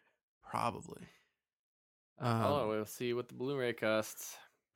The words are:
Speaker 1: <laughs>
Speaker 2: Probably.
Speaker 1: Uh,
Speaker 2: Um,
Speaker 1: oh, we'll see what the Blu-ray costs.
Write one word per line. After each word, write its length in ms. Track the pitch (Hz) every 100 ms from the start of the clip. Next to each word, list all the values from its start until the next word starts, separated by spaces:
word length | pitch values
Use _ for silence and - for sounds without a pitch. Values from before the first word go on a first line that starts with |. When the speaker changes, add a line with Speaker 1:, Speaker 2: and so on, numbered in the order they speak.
| _
Speaker 1:
<laughs> 340 | _ _ _ -
Speaker 2:
Probably. 520 | 113 113 107 - - - - _ _ _ _ _ _ _ _ _ _
Speaker 1:
Uh, 40 | 120
Speaker 2:
Um, 160 | 113
Speaker 1:
oh, 240 | 107 143 110
we'll 160 | 107 104
see 260 | - 123
what 120 | 120 123
the 60 |
Blu-ray 380 | 123 131 143 123
costs. 640 | 113 110 110 107 - - - - _ _